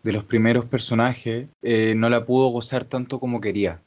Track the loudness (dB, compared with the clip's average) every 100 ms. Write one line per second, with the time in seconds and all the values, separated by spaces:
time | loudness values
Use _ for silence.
0 | -4 -4 0 2 4 2 0 -4 -2 0
1 | 0 -2 -4 -6 -8 _ 0 2 2 2
2 | 2 2 2 2 2 0 -4 -6 -4 -8
3 | -6 -6 -4 -4 -2 0 0 -2